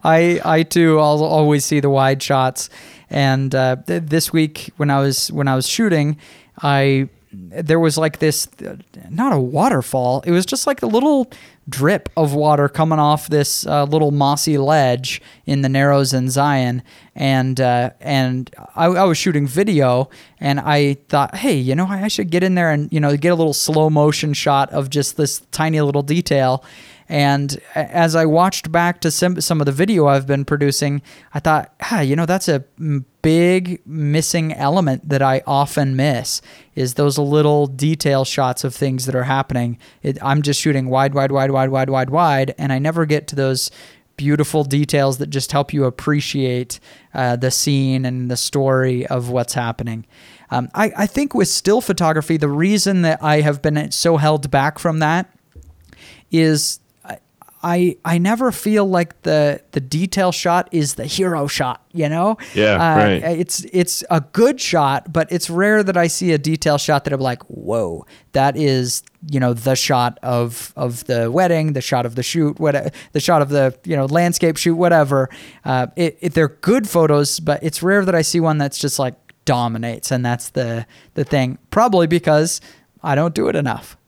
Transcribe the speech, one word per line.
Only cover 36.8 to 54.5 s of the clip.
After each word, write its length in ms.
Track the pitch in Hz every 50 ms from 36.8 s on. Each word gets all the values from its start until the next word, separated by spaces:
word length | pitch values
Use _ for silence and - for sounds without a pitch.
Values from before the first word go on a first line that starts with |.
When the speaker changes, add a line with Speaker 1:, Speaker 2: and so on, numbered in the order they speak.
| 131 127 123
Speaker 1:
those 220 | - 147 143 135
little 520 | 147 147 143 143 151 151 147 147 147 147 139
detail 560 | 135 127 147 156 160 156 - 147 139 135 135
shots 400 | - - - 135 127 127 - -
of 100 | 135 120
things 320 | - 147 139 131 127 123
that 80 | 135 131
are 100 | 127 123
happening." 540 | 131 135 135 135 - 135 123 120 120 120 - - - _ _ -
It, 160 | 147 135 -
I'm 220 | - 135 139 151 147
just 180 | 147 143 -
shooting 280 | - 156 143 135 131 127
wide, 260 | 131 131 135 139 139
wide, 160 | 139 135 135
wide, 220 | 135 139 135 139 139
wide, 180 | 135 131 131
wide, 200 | 135 131 131 135
wide, 200 | 135 131 127 127
wide, 440 | 131 160 175 160 143 135 135 135 - -
and 140 | 143 139 135
I 80 | 131
never 260 | 139 156 165 170 165
get 220 | 151 151 147 151 -
to 80 | -
those 340 | 139 135 135 131 127 - - - - - - - _ _ _ _
beautiful 460 | - 139 143 147 147 151 - - 156 147
details 560 | 139 135 143 147 131 - 143 139 135 131 123
that 100 | 143 147
just 220 | 143 139 127 -
help 220 | - 143 143 - -
you 120 | 147 139
appreciate, 960 | 127 120 - - - 151 147 139 - - 143 131 127 123 123 127 - - - _ - - - _ _ -
uh, 200 | - 131 123 123
the 160 | 123 127 131
scene 540 | 127 - - 147 143 139 135 131 131 131 131
and 260 | 127 127 127 123 123
the 60 | 123
story 680 | 120 - - - 143 135 135 131 131 131 127 127 123 127 -
of 200 | 131 127 120 120
what's 260 | 123 127 120 - -
happening. 520 | 135 120 117 117 - 110 117 113 113 113 _ _ - - - - - - _ -
Um, 160 | 123 123 - -
I, 200 | 143 214 220 -
I 100 | - 202
think 280 | 208 - 277 294 277 -
with 140 | 233 190 -
still 320 | - - - 190 208 240
photography, 560 | 233 - 190 - 180 160 160 156 151 - 165
the 120 | 156 151 143
reason 540 | 143 147 165 190 214 208 - 196 196 185 175
that 180 | 165 156 -
I 200 | - 151 151 151
have 200 | 151 151 143 139
been 300 | - 151 151 151 151 143
so 260 | - - - 170 165
held 360 | 151 147 151 156 151 139 143